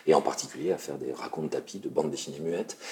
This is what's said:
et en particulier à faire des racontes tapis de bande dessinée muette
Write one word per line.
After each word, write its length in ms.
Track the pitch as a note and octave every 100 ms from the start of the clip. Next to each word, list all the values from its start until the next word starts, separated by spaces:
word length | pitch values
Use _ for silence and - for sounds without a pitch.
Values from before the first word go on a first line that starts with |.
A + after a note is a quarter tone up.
| -
et 80 |
en 80 | D2
particulier 500 | D#2 - - - E2
à 60 | F2
faire 180 | - C#2
des 160 | B1+
racontes 380 | C2 - - D#2
tapis 300 | C2+ - -
de 100 | C#2+
bande 220 | C2+ D#2
dessinée 280 | - D#2 C#2+
muette 380 | E2 F2 A2+ - -